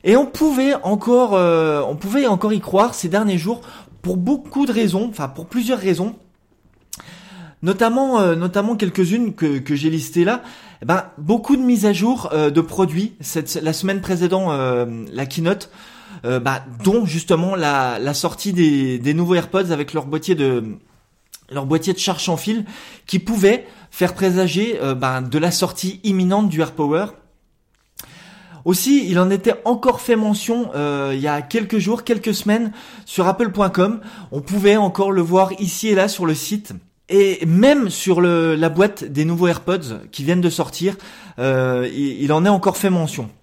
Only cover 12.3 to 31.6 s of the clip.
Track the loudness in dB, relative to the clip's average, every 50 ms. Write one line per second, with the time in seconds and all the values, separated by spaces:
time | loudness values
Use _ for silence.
12.3 | 0 2 2 2 2 2 0 0 0 0 0 0 0 -4 -4 -4 -8 _ -14 -6
13.3 | -6 -6 -6 -4 -8 -4 -2 -2 -2 -2 -2 -4 -4 -4 -2 -4 -2 0 0 0
14.3 | 0 0 0 -2 -2 -2 0 0 0 0 -2 -4 -6 -10 -12 -10 -8 -8 -8 -6
15.3 | -4 -2 0 0 0 -2 -6 -18 -20 -20 -20 -20 -20 -20 -20 -20 -20 -8 -4 -2
16.3 | -2 0 0 -2 -4 -4 -8 -14 -14 -2 0 2 2 2 0 0 -2 -4 0 0
17.3 | 2 2 2 0 -2 0 0 2 2 2 0 0 -2 -4 -4 -4 -4 -2 -4 -4
18.3 | -6 -4 -6 -2 2 4 4 4 4 2 0 -2 -2 -2 -2 -2 0 0 0 2
19.3 | 0 0 0 -2 -2 -2 0 0 -2 -4 -4 -4 -6 -6 -6 -4 -6 -6 -2 -2
20.3 | 0 2 2 0 0 0 -4 -6 -12 -16 _ _ _ _ _ _ _ _ _ _
21.3 | -20 -20 _ _ -10 -8 -4 -2 -2 0 0 -2 -4 -2 -2 -4 -4 -4 -2 -4
22.3 | -4 -4 -2 -4 -4 -4 -6 -8 -12 -20 -20 -20 -20 -20 _ -4 -4 -4 -2 -2
23.3 | 0 4 4 4 4 2 -2 -12 -20 -20 -20 _ -4 -2 -2 -2 0 0 0 2
24.3 | 2 2 0 2 0 0 -2 -2 -2 -4 -2 -4 -2 -2 -2 -2 -2 -4 -4 -2
25.3 | -2 0 0 0 0 0 -2 -2 -4 -6 -8 -8 -8 -4 -2 -2 0 2 2 2
26.3 | 2 2 2 0 0 -2 -2 -4 -2 -4 -2 0 0 0 -2 -4 -8 _ _ _
27.3 | _ _ _ _ _ _ _ _ _ _ _ _ _ -20 -20 -20 -20 -20 -20 -20
28.3 | -20 -20 -20 -20 -20 -6 0 0 0 2 4 4 4 4 4 2 2 4 4 4
29.3 | 2 2 2 0 0 0 0 -2 -2 0 -2 -4 -6 -4 0 0 0 2 2 0
30.3 | 0 -2 -2 -2 -2 -2 -2 -4 -4 -4 -2 -2 -2 -2 -2 -2 -2 -2 -2 -2
31.3 | -2 -2 -4 -4 -4 -4